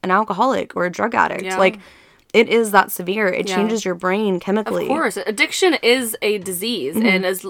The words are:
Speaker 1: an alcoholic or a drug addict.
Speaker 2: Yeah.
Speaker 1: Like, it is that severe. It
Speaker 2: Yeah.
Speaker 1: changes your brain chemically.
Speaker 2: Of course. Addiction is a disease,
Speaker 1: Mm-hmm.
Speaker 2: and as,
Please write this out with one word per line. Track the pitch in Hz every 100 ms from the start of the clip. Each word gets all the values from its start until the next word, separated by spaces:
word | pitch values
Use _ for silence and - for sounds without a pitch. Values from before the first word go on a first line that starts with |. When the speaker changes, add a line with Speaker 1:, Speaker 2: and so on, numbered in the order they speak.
Speaker 1:
an | 185
alcoholic | 190 214 185 262 240 - 180
or |
a | 175
drug | 175 220 107
addict. | - -
Speaker 2:
Yeah. | 185 185
Speaker 1:
Like, | 190 208 - - _ _ _
it | 214 233
is | 226 220
that | 202 185
severe. | - 180 208 196
It | 180 190
Speaker 2:
Yeah. | 185
Speaker 1:
changes | 214 220
your | 185
brain | 175 185 202 208 180
chemically. | - 208 214 180
Speaker 2:
Of | -
course. | 294 262 202
Addiction | 190 208 311 - 370 277
is | 226 262 233 220
a | 214 208
disease, | 180 175 220 220 135 202
Speaker 1:
Mm-hmm. | 226
Speaker 2:
and | 185
as, | 185 185